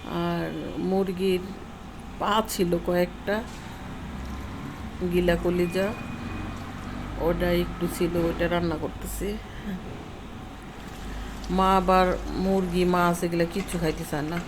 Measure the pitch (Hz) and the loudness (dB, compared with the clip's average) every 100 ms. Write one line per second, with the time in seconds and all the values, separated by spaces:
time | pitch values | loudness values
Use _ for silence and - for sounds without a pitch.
0 | - 170 170 170 165 160 151 - 175 190 | -4 -2 0 0 -2 -4 -6 -2 2 2
1 | 196 180 190 180 185 - - - - - | 2 2 2 2 0 -10 -12 -12 -14 -12
2 | - - 170 208 220 - 175 175 175 180 | -12 -4 2 2 2 2 2 2 4 4
3 | 180 - - 214 240 - - - - - | 2 0 -2 -2 -2 -10 -12 -10 -10 -10
4 | - - - - - - - - - - | -8 -8 -8 -8 -8 -8 -8 -8 -10 -2
5 | 180 175 175 170 175 175 175 185 196 233 | 2 4 6 4 4 4 2 2 0 -2
6 | - - - - - - - - - - | -6 -6 -6 -6 -6 -6 -8 -8 -8 -6
7 | - - 156 170 175 175 175 - 170 - | -6 0 0 2 4 2 2 -2 -2 0
8 | 175 170 170 165 170 175 170 156 151 - | 2 2 2 2 2 2 2 0 -4 -6
9 | - - 202 214 - - 214 185 - - | -8 -4 -4 -4 -8 -10 -6 -6 -6 -10
10 | - - - - - - - - - - | -10 -12 -12 -10 -12 -12 -12 -12 -12 -10
11 | - - - - - 180 190 190 185 185 | -8 -6 -6 -8 -2 4 6 6 8 6
12 | 185 - - 85 190 190 185 175 180 180 | 6 4 -2 0 4 4 4 2 4 6
13 | 175 170 175 170 165 202 185 180 165 151 | 4 4 0 2 0 0 -4 0 0 -2
14 | 165 156 151 175 | -4 -2 -2 -4